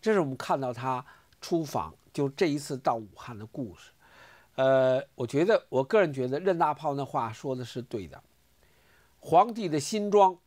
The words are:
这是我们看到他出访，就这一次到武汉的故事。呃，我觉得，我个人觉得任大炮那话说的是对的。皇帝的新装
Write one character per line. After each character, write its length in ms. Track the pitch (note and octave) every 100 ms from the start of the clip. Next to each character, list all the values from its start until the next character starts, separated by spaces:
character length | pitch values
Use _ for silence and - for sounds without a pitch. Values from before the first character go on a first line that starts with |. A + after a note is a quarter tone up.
这 100 | A3
是 80 | G#3+
我 60 | D3
们 100 | C3
看 240 | - E3
到 140 | C3
他 320 | A#2 C3 B2+ B2 - _ _
出 240 | - E3+
访， 320 | D3 B2+ D#2+ - _
就 160 | - C#3
这 200 | C#3 F3+
一 120 | D3
次 180 | C#3+ C3+
到 180 | D3 A#2
武 120 | G#2+ -
汉 220 | - A2+
的 60 | A2
故 280 | - A#2+ E2+
事。 160 | - _ _ - - - _ -
呃， 460 | C3 C3+ C3 C3 - -
我 100 | B2
觉 200 | C#3 F3+
得， 200 | A3 -
我 120 | B2
个 200 | C3+ G#3+
人 120 | F3
觉 140 | C3 B2+
得 100 | C#3
任 220 | F#3 E3+
大 140 | D#3+
炮 200 | D3 D#3
那 120 | C#3 C3+
话 260 | D3+ A#2
说 240 | A2 C#3+ C3
的 80 |
是 180 | A#2+ B2+
对 240 | A#2+ A2+ E2+
的。 160 | - _ _ _ _ _ _ _ _ _ _
皇 300 | - D#3+ A3
帝 140 | A3+ F#3+
的 120 | D3
新 320 | C3+ G#3+ G#3
装 260 | G#3 F#3+ F3+